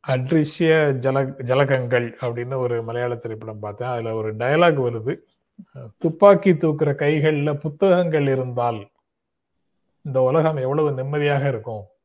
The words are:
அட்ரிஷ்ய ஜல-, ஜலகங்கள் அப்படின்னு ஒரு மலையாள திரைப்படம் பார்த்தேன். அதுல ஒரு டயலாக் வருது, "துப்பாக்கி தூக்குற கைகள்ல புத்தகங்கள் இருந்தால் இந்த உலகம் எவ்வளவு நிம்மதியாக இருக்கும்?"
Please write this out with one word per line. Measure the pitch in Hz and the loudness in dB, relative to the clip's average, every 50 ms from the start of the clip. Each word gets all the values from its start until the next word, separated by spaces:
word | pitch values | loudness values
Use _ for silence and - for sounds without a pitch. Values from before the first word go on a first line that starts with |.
| - - | -2 -2
அட்ரிஷ்ய | 131 127 127 131 170 160 151 147 - - 170 160 160 160 151 143 135 123 | -2 -2 0 0 2 0 0 0 -2 0 2 4 4 4 4 2 0 0
ஜல-, | 123 135 131 135 135 131 131 - | -2 0 0 0 -2 -2 -6 -10
ஜலகங்கள் | 127 120 127 135 143 131 139 127 123 120 127 120 120 117 - - | -2 0 2 2 4 2 2 0 0 0 0 0 0 -2 -8 -6
அப்படின்னு | 127 120 117 120 120 127 135 | -6 -6 -4 -6 -6 -6 -4
ஒரு | 131 127 120 120 117 | -4 -2 -2 -2 -4
மலையாள | 113 117 117 120 120 123 120 | -4 -6 -6 -4 -4 -4 -6
திரைப்படம் | 117 - 113 110 110 113 110 107 104 | -6 -8 -10 -10 -10 -10 -12 -12 -10
பார்த்தேன். | 107 104 104 - 123 127 | -10 -10 -8 -8 -6 -6
அதுல | 123 117 113 113 110 | -4 -4 -4 -4 -4
ஒரு | 110 107 110 107 | -4 -4 -6 -6
டயலாக் | 110 120 127 147 160 175 170 151 139 | -4 -2 0 2 4 4 4 4 2
வருது, | 127 120 117 113 110 131 175 - _ _ _ _ _ _ _ - 185 _ _ 135 123 110 _ _ | -2 -2 -4 -4 -6 -6 -6 -6 _ _ _ _ _ _ _ -20 -20 _ _ -20 -20 -20 _ _
"துப்பாக்கி | - 165 165 165 202 202 196 - - 196 | -4 0 4 8 8 8 8 8 6 2
தூக்குற | 175 147 165 160 147 147 156 143 139 | 2 4 2 0 0 0 0 -2 0
கைகள்ல | - 147 143 156 151 143 156 156 143 143 151 147 | 0 0 0 2 2 2 0 0 0 -2 -2 -4
புத்தகங்கள் | 147 - 156 147 - 196 196 180 180 175 165 156 151 143 | -4 -6 -10 -2 0 4 4 4 4 2 0 0 0 2
இருந்தால் | 135 135 131 127 127 120 123 120 120 117 107 101 _ _ _ _ _ _ _ _ _ _ _ _ _ _ _ _ _ _ _ _ _ _ _ | 2 0 -2 -2 -4 -4 -2 -2 -2 -2 -4 -10 _ _ _ _ _ _ _ _ _ _ _ _ _ _ _ _ _ _ _ _ _ _ _
இந்த | _ 147 131 131 | _ -4 0 0
உலகம் | 131 127 143 160 156 160 156 | 2 2 2 2 2 2 0
எவ்வளவு | 143 127 127 143 156 156 147 | -2 -2 -2 0 0 0 0
நிம்மதியாக | 135 127 131 139 147 151 147 147 143 139 139 143 | -2 -4 -6 -4 -4 -2 0 0 0 0 0 -2
இருக்கும்?" | 127 110 110 123 113 107 98 _ _ _ | -4 -4 -8 -10 -12 -12 -14 _ _ _